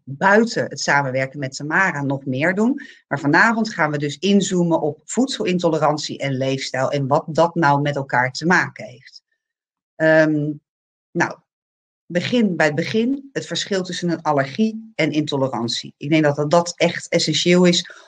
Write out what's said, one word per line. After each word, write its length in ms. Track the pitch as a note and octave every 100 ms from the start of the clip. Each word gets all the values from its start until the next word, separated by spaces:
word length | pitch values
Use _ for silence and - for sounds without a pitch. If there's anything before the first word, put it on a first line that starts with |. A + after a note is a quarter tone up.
buiten 600 | - C#3 F#3+ G#3 A#3 E3
het 160 | A#2+ -
samenwerken 600 | - C#3+ C3+ C3 C3 D3
met 160 | C3+ -
Tamara 480 | C#3+ E3 F#3+ C#3+
nog 220 | C#3 C#3 C#3
meer 300 | B2+ D#3+ F#3
doen. 260 | A3+ C#4+ - - -
Maar 120 | C#3
vanavond 540 | C#3+ E3 G#3+ A3+ A3
gaan 180 | - D#3
we 60 | D3
dus 200 | D3 C#3+
inzoomen 640 | F#3+ G3+ F#3 F3+ E3+ E3
op 200 | D3+ D3 -
voedselintolerantie 1120 | - C4 - - F3+ E3+ D#3 D3 D3+ - B2
en 200 | C#3 C3
leefstijl 540 | C3+ C3+ - B2+ C3
en 160 | C#3+ C3+
wat 160 | D3 -
dat 280 | D3+ E3+ E3+
nou 260 | C#3+ C#3+
met 140 | D3 C#3+
elkaar 360 | C3+ B2+ B2+
te 140 | - D#3
maken 400 | F3+ C3+ - A2
heeft. 380 | B2 - - _ _ _ _ _ _ _ -
Ehm, 560 | D#3+ D#3+ D#3 D3+ D3 D3+ _ _ _ _ _
nou, 260 | F3 D#3 - _ _ _ _ _ _ -
begin 480 | F3 - B3 G#3+ E3
bij 100 | D#3
het 100 | D3+
begin, 540 | E3 A3 A#3 C#4 -
het 140 | - D#3
verschil 380 | E3+ - G3
tussen 260 | F3+ F3 F3
een 120 | E3
allergie 720 | D#3+ D3 C3+ - A3 G#3+ - -
en 160 | D#3
intolerantie. 840 | D3 C#3+ C#3+ C3 A2+ A#2 - C#3 -
Ik 120 | C#3+
denk 140 | D#3
dat 120 | D3+ C#3+
dat, 140 | D3
dat 240 | E3+ F3 -
echt 340 | E3+ - -
essentieel 560 | E3 D#3+ D3+ F3 F3+ F3+
is 240 | F3+ - -